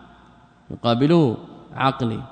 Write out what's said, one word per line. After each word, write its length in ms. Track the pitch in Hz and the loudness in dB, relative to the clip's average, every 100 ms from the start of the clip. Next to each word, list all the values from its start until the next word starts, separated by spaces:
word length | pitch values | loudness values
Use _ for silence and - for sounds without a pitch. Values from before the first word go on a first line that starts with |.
| - - - - _ _ _ | -18 -20 -20 -20 _ _ _
يقابله 640 | - 120 117 143 170 143 110 - - - - | -6 -2 0 4 4 4 0 -10 -20 -18 -4
عقلي. 440 | 131 127 123 113 123 | -2 -2 -4 -6 -10